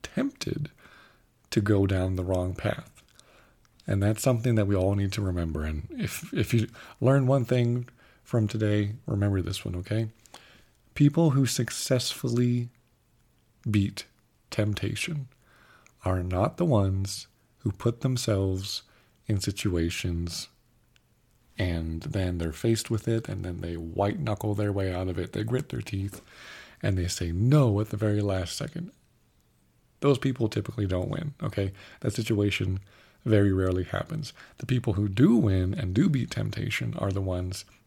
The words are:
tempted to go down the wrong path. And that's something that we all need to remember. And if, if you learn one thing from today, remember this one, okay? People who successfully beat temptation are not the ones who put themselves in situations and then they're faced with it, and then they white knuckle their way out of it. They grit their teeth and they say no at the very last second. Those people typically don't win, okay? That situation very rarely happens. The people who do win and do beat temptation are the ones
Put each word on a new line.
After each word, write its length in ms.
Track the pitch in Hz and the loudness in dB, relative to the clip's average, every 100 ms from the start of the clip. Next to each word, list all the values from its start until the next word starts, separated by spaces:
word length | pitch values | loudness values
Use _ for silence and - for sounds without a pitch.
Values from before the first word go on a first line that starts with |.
tempted 680 | - - 277 - - - 147 _ - - - _ _ _ - | -8 -2 -4 -4 -6 -4 -6 _ -20 -20 -20 _ _ _ -2
to 100 | - | 0
go 260 | 101 101 98 | 4 4 4
down 300 | 92 92 92 | 2 0 -2
the 80 | |
wrong 300 | 90 92 92 | 0 0 0
path. 500 | 92 - - - - _ _ - - _ _ _ _ - | -2 -2 -4 -8 -18 _ _ -20 -20 _ _ _ _ -2
And 160 | 101 | 2
that's 200 | 101 110 | 2 2
something 340 | 131 120 120 110 | 2 2 2 2
that 120 | 101 | 4
we 80 | 98 | 4
all 200 | 92 101 | 2 2
need 160 | 98 | 0
to 80 | 104 | -2
remember. 420 | 98 87 82 78 | -2 0 -2 -2
And 240 | 78 76 - | -2 -4 -6
if, 420 | 285 196 - - | -6 -6 -6 -6
if 200 | 190 104 | -2 2
you 140 | 117 107 - - - | 2 0 -6 -16 0
learn 260 | 120 139 131 | 4 4 4
one 180 | 135 120 | 2 4
thing 440 | 123 120 123 123 _ - _ | 2 2 0 -4 _ -20 _
from 240 | - 120 107 | -2 2 2
today, 460 | 110 107 104 104 107 - | 2 2 2 0 -4 -4
remember 360 | 101 104 98 | 0 2 2
this 240 | 87 98 104 | 0 -4 -6
one, 100 | 90 | -6
okay? 340 | 92 107 113 - - - - - _ _ _ | -4 -2 -2 -8 -20 -20 -20 -20 _ _ _
People 380 | - 147 165 165 | 4 4 6 4
who 140 | 135 127 | 4 2
successfully 1200 | - 117 - - 127 - - 127 120 123 120 120 _ _ _ _ _ _ _ _ _ - | 0 -2 -2 0 0 0 -4 -2 2 2 2 -2 _ _ _ _ _ _ _ _ _ 0
beat 360 | 104 98 101 - _ _ _ - | 2 2 -2 -14 _ _ _ -8
temptation 800 | - 104 101 - 104 - 151 127 _ _ _ - - _ _ 92 | 0 0 0 -4 -4 -4 -6 -8 _ _ _ -20 -20 _ _ -2
are 180 | 92 | 0
not 320 | 90 92 135 - | 0 0 0 2
the 100 | 175 | 2
ones 640 | 113 98 95 98 - - _ _ _ | 4 4 2 -2 -6 -14 _ _ _
who 120 | 107 | -6
put 280 | - 117 120 | -2 -2 0
themselves 840 | 131 123 - 98 98 95 98 - - _ _ _ - | -2 -2 0 2 2 -2 -4 -8 -12 _ _ _ -4
in 140 | 101 | -2
situations 1080 | 101 98 101 87 85 - 92 85 85 - - _ _ _ _ _ _ _ _ _ _ - | -2 -2 -2 0 0 -2 -4 -2 -4 -8 -12 _ _ _ _ _ _ _ _ _ _ -4
and 440 | 90 85 80 80 | -2 -2 -4 -6
then 360 | - 98 92 87 | -4 -2 -2 0
they're 120 | 82 | -4
faced 380 | - 117 113 - | -2 0 0 0
with 180 | 110 - | -2 0
it, 220 | 113 - | -2 -2
and 140 | 98 | -6
then 180 | 90 87 | -6 -6
they 140 | 85 85 | -6 -8
white 440 | 82 82 101 185 | -6 -2 0 0
knuckle 360 | 120 101 107 104 | -2 -2 -2 0
their 160 | 104 | 0
way 200 | 98 95 | 0 -2
out 160 | 90 92 | -2 -4
of 120 | 90 | -4
it. 140 | 85 | -4
They 100 | - | -4
grit 260 | 110 127 - | -2 -2 -4
their 120 | 123 | -8
teeth 400 | - 98 98 - - - - - - - | -6 -6 -6 -8 -20 -20 -20 -20 -20 -6
and 160 | 101 95 | -2 0
they 100 | 87 | -2
say 240 | - 87 | -4 -4
no 480 | 85 117 147 123 101 | 0 4 6 4 2
at 100 | 107 | -2
the 80 | 101 | -2
very 240 | 107 104 | 0 0
last 360 | 101 92 - - | 0 -2 -4 -6
second. 340 | - 165 175 - _ _ _ _ _ _ _ _ _ - | -8 -8 -12 -14 _ _ _ _ _ _ _ _ _ -2
Those 180 | 143 127 | 2 2
people 320 | 139 123 110 | 2 0 -2
typically 380 | 120 101 - 98 | -2 -4 -2 -2
don't 220 | 90 95 | 0 -2
win, 260 | - 147 - | -4 -6 -6
okay? 280 | - 101 98 - - - | -6 -2 -4 -6 -18 -8
That 140 | - | -4
situation 640 | 110 110 104 101 - 98 95 - - - _ - | -2 0 2 2 0 -2 -4 -8 -20 -20 _ 2
very 280 | 107 101 | 4 6
rarely 300 | 95 92 92 | 4 2 0
happens. 500 | 87 95 - - - - - - | -2 -4 -4 -6 -8 -12 -20 -10
The 80 | - | -2
people 280 | 127 120 | 0 0
who 140 | 98 104 | 0 0
do 280 | 98 165 233 | 4 6 6
win 400 | 117 95 92 180 | 4 2 2 -2
and 180 | 90 | 0
do 160 | 98 185 | 2 2
beat 220 | 135 - | 2 -2
temptation 640 | 110 104 - 101 - 117 - | -4 -4 -4 -4 -4 -4 -4
are 140 | 98 | -2
the 100 | 95 | -2
ones 420 | 95 90 90 95 - - | -2 -2 -4 -8 -12 -20